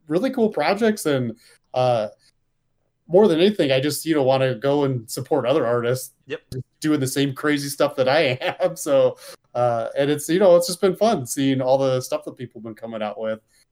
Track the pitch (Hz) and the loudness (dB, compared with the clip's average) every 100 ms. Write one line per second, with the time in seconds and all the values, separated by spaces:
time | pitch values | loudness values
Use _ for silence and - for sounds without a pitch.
0 | - 160 262 262 220 180 151 202 226 214 | -4 -2 -2 0 0 0 -2 2 0 0
1 | 156 139 120 - _ _ _ 127 127 120 | 0 -2 -2 -8 _ _ _ 0 2 2
2 | 107 - _ _ _ _ _ _ _ _ | -2 -8 _ _ _ _ _ _ _ _
3 | - 175 214 160 190 208 147 135 143 139 | 0 4 6 4 2 2 2 2 0 -4
4 | 160 156 131 135 131 117 139 147 139 127 | -2 0 2 2 0 -2 0 0 0 -2
5 | 110 - 131 151 120 151 117 120 117 127 | -6 -10 -4 -2 0 0 2 0 0 -4
6 | - _ - 151 - 127 - - 156 147 | -6 _ -14 -14 -12 -14 -14 -6 -2 0
7 | 131 143 139 131 151 147 143 - 143 139 | 0 -2 -4 -2 -2 -2 -4 -2 -2 0
8 | 127 143 147 - 175 - 180 - 165 135 | 0 2 2 -2 -6 -2 -4 -4 0 2
9 | 127 123 - - _ 123 123 117 113 - | 2 0 -14 -20 _ -2 -2 -2 -4 -2
10 | 143 147 151 170 202 175 175 175 196 175 | -2 -2 -2 2 6 6 4 -2 0 2
11 | 214 190 123 - 135 135 127 135 135 127 | 0 0 -4 -2 0 0 2 2 2 0
12 | 127 151 156 135 120 120 113 110 113 113 | -2 -6 -8 -14 -16 -14 -16 -14 -12 -8
13 | 107 104 110 110 _ _ _ | -8 -6 -6 -6 _ _ _